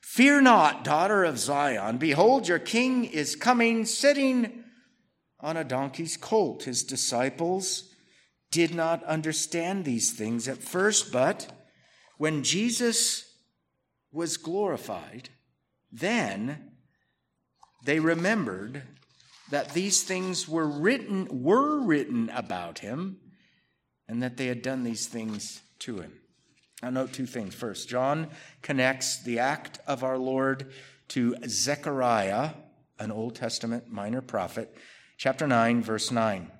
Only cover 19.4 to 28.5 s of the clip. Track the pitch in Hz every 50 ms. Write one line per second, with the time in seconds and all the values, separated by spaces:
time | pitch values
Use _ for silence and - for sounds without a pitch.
19.4 | _ - 139 143 - - 143 170 190 202 185 - - - 190 185 185 185 185 170
20.4 | - 147 156 165 160 151 147 143 151 202 262 269 202 - 202 190 185 - - 127
21.4 | 123 151 202 247 277 294 302 294 262 202 156 147 131 - 123 117 113 110 101 123
22.4 | 110 90 98 90 87 85 82 - - 101 117 147 180 196 190 185 _ - - _
23.4 | _ _ _ _ _ _ _ _ _ _ _ _ _ - 113 117 123 127 123 127
24.4 | 135 127 123 120 107 127 135 131 123 117 117 107 - - - 117 110 110 107 104
25.4 | - - - - _ _ _ _ - - 117 95 82 73 - - _ _ _ _
26.4 | _ _ _ _ _ _ _ - - 123 127 131 131 127 131 - 131 120 - 120
27.4 | 107 95 - - - 113 98 - - - 117 123 127 139 147 156 160 156 156 -
28.4 | - -